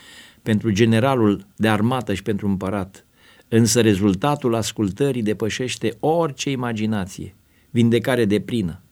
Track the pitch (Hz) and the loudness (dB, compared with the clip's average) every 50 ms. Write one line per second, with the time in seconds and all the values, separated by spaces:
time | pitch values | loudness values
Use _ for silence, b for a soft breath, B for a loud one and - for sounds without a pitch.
0 | B B B B B B B B - 113 107 104 107 113 101 98 120 113 113 113 | B B B B B B B B -2 -2 0 0 0 0 2 4 4 4 4 4
1 | 117 139 135 123 110 104 101 - - _ _ - 104 110 107 104 107 120 131 127 | 2 2 2 2 2 2 2 0 -4 _ _ -2 0 0 2 2 0 0 -2 -2
2 | 113 - 98 90 - 120 104 98 104 101 98 92 98 95 104 101 92 95 - - | -4 -4 -6 -4 -4 -4 -4 -4 -2 -4 -4 -4 -4 -4 -4 -6 -6 -8 -12 -18
3 | - b b b b b b b b _ 117 113 117 107 110 120 117 110 101 90 | -20 b b b b b b b b _ 2 4 4 4 4 4 4 4 4 4
4 | 104 104 92 95 143 143 147 143 - 120 113 113 107 - - - 110 98 92 101 | 4 2 2 2 0 -2 -2 0 0 -2 -2 -2 -2 -4 -4 -2 -2 -2 -2 0
5 | 139 139 127 123 110 104 104 92 113 104 - - 127 123 - - - 107 - - | -2 -2 -2 -2 -2 -4 -2 -2 -4 -4 -4 -4 -6 -6 -6 -6 -6 -6 -4 -2
6 | - 147 160 170 165 156 135 - - 147 135 123 127 120 117 107 107 110 110 104 | -2 0 0 0 0 -2 -4 -6 -6 -6 -4 -4 -4 -4 -4 -2 -2 -2 -2 -2
7 | 92 92 - - 87 92 - _ b b b b b b - 117 117 117 117 117 | -4 -6 -10 -12 -14 -16 -16 _ b b b b b b 0 2 2 4 2 2
8 | 113 139 127 120 117 101 101 101 - - 120 117 95 82 76 - _ _ | 0 0 0 0 2 2 0 0 -2 -2 -4 -4 -4 -4 -6 -10 _ _